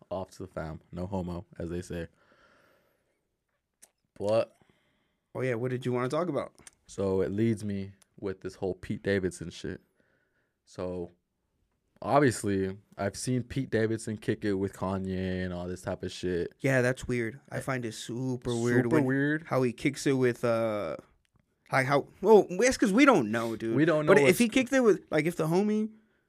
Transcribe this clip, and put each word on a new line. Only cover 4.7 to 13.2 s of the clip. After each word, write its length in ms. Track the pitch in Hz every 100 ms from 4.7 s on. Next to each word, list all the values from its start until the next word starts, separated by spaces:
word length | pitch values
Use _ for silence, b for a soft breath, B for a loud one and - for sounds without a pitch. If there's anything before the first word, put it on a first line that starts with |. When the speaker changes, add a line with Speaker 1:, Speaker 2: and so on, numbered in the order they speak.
| _ _ _ _ _ _
Speaker 2:
Oh, 80 | 117
yeah, 140 | 131 113
what 160 | 127
did 140 | 127 127
you 60 |
wanna 160 | 123 127
talk 180 | 151 180
about? 240 | 135 87 _ - _ _
Speaker 1:
so 340 | - 98 95
it 100 | 73
leads 320 | 98 117 107
me 280 | 104 98 98 - _ -
with 220 | 98 92
this 140 | 123 -
whole 180 | 95 87
Pete 260 | - 107
Davidson 480 | 98 98 90 - 82
shit. 300 | - - - _ _ _ _ _ _ _ _ _
So, 460 | - 90 90 87 _ _ _ _ _ _ _ _ _
obviously, 720 | 101 135 139 104 104 98 95 101 _ -
I've 180 | 101
seen 280 | -